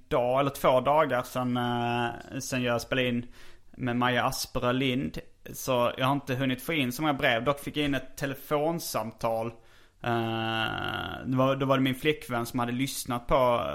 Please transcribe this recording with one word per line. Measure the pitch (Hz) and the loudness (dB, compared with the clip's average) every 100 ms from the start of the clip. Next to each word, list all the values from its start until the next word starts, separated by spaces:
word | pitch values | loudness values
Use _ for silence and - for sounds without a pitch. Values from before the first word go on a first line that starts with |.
| - | -2
dag | 147 123 131 | 0 2 2
eller | 139 | 2
två | - - 127 | 2 4 6
dagar | 127 151 156 123 | 6 4 4 2
sedan, | 123 127 123 123 | -2 -4 -2 0
eh, | 123 120 120 120 120 120 - 135 | 0 0 0 0 -2 -4 -10 -10
sedan | - 127 | -4 -2
jag | 123 120 | 0 0
spelade | - 135 123 | 0 0 2
in | 120 120 - - - - | 0 -4 -12 -18 -18 -20
med | - 127 120 | -6 -2 0
Maja | 123 123 | 2 2
Asperö | 120 - - 127 120 | 2 -2 -4 -2 0
Lind. | 127 135 127 151 - - - - | 2 2 0 -2 -6 -12 -16 -16
Så | - - 123 120 - | -8 -2 2 2 2
jag | 131 | 0
har | |
inte | 139 - | 0 -2
hunnit | 127 135 127 | -2 0 -2
få | - | -2
in | 160 127 | 0 0
så | 120 | 0
många | 156 | 0
brev. | 135 147 117 | 2 2 2
Dock | 123 139 | 2 -2
fick | - 151 | -4 -2
jag | |
in | 147 | -2
ett | 135 - - | -2 -4 -8
telefonsamtal. | 139 131 - 151 151 170 - 123 110 - 117 113 113 120 - - - _ | -6 -6 -4 0 0 -2 -4 -4 -4 -4 -2 -2 -4 -8 -18 -20 -20 _
Eh, | - 117 113 113 113 113 110 101 95 98 - - - | -2 0 0 -2 -2 -2 -2 -2 -4 -4 -6 -8 -2
det | 127 | 2
var, | 131 135 | 4 2
då | 135 | 2
var | 131 | 4
det | |
min | 131 | 2
flickvän | 127 156 151 - 120 117 | 2 0 0 -2 -4 -2
som | 131 | -2
hade | 120 | -2
lyssnat | 123 139 - - 123 - | -2 -4 -4 -4 -6 2
på | 156 127 117 76 | 4 6 4 0